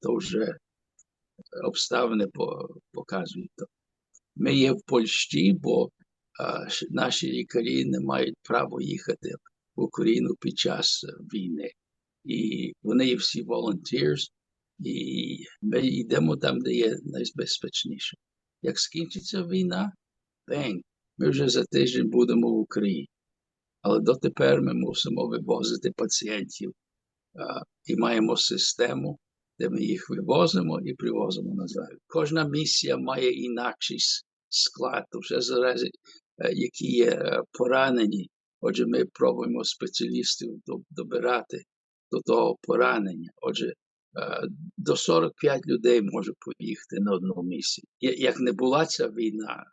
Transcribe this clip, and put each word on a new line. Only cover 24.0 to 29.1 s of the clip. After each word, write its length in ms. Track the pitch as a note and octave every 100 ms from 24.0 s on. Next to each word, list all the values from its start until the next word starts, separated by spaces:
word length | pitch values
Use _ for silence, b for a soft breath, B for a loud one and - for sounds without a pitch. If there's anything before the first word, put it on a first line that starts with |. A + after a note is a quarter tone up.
| - - - - C#3 C#2
ми 120 | -
мусимо 540 | A#1+ B2 - - - -
вивозити 640 | - - A#2+ A#2 A2+ - -
пацієнтів, 760 | A2 - G#2 G#2 - - F#2+ - _ _ _ _ _ -
а, 220 | - - - _ -
і 100 | -
маємо 420 | A#2 A2+ A2+ A#2
систему, 840 | - - - - D#3+ C3+ D3